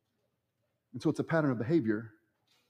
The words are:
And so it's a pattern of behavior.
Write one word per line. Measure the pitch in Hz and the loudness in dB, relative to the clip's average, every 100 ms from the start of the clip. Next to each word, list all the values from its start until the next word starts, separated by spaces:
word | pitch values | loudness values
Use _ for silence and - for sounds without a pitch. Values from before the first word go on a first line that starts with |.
| _ _ _ _ _ _ _ _ _ | _ _ _ _ _ _ _ _ _
And | 127 | -4
so | 165 | -2
it's | 143 | 0
a | |
pattern | 123 160 147 | 0 2 2
of | 113 | 0
behavior. | 113 165 110 107 117 - _ _ _ _ _ | 0 0 2 -2 -4 -16 _ _ _ _ _